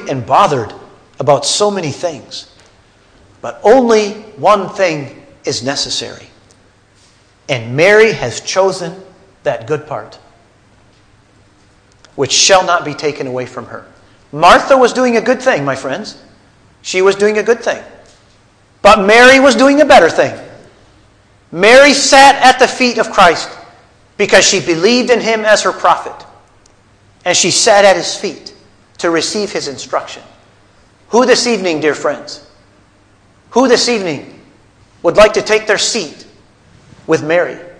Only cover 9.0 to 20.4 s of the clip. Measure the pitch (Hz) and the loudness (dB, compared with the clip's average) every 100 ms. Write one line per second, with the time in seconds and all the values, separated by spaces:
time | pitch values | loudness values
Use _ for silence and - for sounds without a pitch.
9 | - _ _ _ 147 127 113 147 - 120 | -20 _ _ _ -8 -8 -6 -8 -8 -14
10 | 110 - _ _ _ _ _ _ _ _ | -14 -20 _ _ _ _ _ _ _ _
11 | _ _ _ _ _ _ _ _ _ _ | _ _ _ _ _ _ _ _ _ _
12 | _ - 131 - - 190 175 175 147 143 | _ -6 -4 -2 2 2 2 -2 -4 -6
13 | 156 143 139 123 123 - 117 113 - _ | -6 -6 -8 -8 -10 -12 -16 -18 -20 _
14 | _ _ _ 143 170 233 - 269 247 247 | _ _ _ 0 4 4 4 2 2 0
15 | 254 233 240 254 262 202 143 131 135 156 | 0 0 0 -2 -2 -2 -4 -6 -8 -10
16 | - - _ _ _ _ _ _ - 185 | -10 -18 _ _ _ _ _ _ -8 -2
17 | 190 190 208 214 208 226 - 123 - - | 0 0 0 0 -2 -2 -4 -8 -12 -20
18 | _ _ _ _ _ _ _ _ 202 214 | _ _ _ _ _ _ _ _ 2 2
19 | 196 226 254 269 277 226 269 285 285 262 | 4 4 6 6 4 4 2 4 4 6
20 | 165 156 139 107 | 4 2 -2 -4